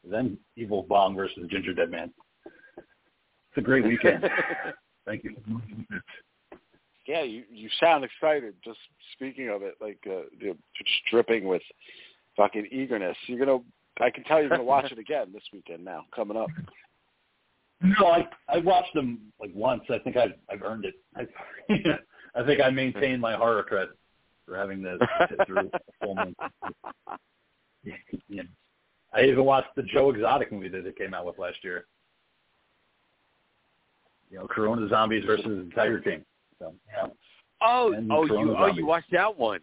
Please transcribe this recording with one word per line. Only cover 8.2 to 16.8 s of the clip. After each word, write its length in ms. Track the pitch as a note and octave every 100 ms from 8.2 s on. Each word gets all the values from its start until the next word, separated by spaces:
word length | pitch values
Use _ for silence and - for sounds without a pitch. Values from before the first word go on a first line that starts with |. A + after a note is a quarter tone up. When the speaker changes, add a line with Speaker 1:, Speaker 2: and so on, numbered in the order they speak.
| D#3 D3+ A2+ F#2
Speaker 3:
just 160 | A#2 G#2+ - _ -
speaking 360 | - C3+ C3 B2
of 140 | G2+
it, 120 | G2 -
like, 180 | G#2+ F#2+ G2+
uh, 140 | F#2 D2 -
you 80 | G2+
know, 80 | E2+ _ -
just 140 | - - -
dripping 340 | A2+ A2+ A2+ F#2+
with 160 | F2 - _ - - - _ _ -
fucking 300 | G2+ G#2+ G2+
eagerness. 460 | C3 C3 A2+ F2+ E2 -
You're 180 | B2 C3+
gonna, 140 | C3 B2 _ _ -
I 100 | B2
can 140 | -
tell 160 | B2+ D#3
you're 100 | D3
gonna 140 | -
watch 280 | B2 C#3 C3
it 60 | A#2+
again 300 | G#2+ D3+ G2+
this 100 | G2+ -
weekend 320 | G2 - E2 F#2
now, 200 | E2 - -
coming 200 | G#2 A2
up. 100 | A2 D#3+ - -